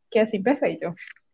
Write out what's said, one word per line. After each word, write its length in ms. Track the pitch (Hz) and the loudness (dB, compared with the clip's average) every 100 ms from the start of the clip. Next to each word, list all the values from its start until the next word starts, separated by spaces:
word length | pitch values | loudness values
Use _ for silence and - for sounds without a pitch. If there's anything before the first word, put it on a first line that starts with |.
| _ | _
que 80 | 220 | 2
é 40 | |
assim, 180 | 220 214 | 2 2
perfeito. 500 | 196 285 196 160 165 175 - - _ | 0 2 0 -2 -6 -10 -16 -20 _